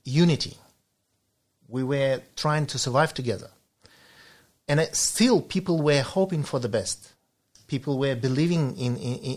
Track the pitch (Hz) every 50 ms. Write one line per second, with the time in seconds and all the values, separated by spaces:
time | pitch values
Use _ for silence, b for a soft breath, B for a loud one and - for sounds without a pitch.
0 | - 127 131 160 175 170 143 - - - - - - _ _ _ _ _ _ _
1 | _ _ _ _ _ _ _ _ _ _ _ _ _ - 113 131 131 127 143 139
2 | 139 135 131 120 - _ _ - - 151 151 156 147 143 - 127 - 131 120 151
3 | 156 156 - - 127 117 98 85 - - _ _ _ _ _ _ b b b b
4 | b b b b b b b b b b b b _ - 143 151 160 - - -
5 | - - - - 220 254 233 160 - - - 185 185 185 170 160 147 151 143 139
6 | 127 - - 190 190 190 175 151 135 - - 131 120 110 113 107 92 - - -
7 | - - _ _ _ _ _ _ _ _ _ _ _ - 147 131 - 151 139 131
8 | 139 139 131 117 123 127 131 143 160 175 175 165 147 127 - - 123 123 120 -
9 | 131 123 127 - - 131 -